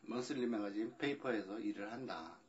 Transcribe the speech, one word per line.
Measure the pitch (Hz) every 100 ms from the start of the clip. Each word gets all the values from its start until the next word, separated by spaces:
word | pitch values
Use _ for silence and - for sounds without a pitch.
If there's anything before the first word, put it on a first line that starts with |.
| -
monthly | 123 123 135 120
magazine | 110 101 101 113 127
paper에서 | 143 139 135 113 95 107
일을 | 104 101 104
한다. | 120 120 85 80 -